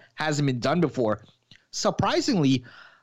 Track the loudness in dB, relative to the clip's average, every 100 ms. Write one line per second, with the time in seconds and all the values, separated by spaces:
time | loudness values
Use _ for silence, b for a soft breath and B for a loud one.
0 | b -8 -4 0 0 0 0 0 0 0
1 | -2 -2 -6 _ _ b b -4 -2 0
2 | 0 0 0 2 2 2 B B B B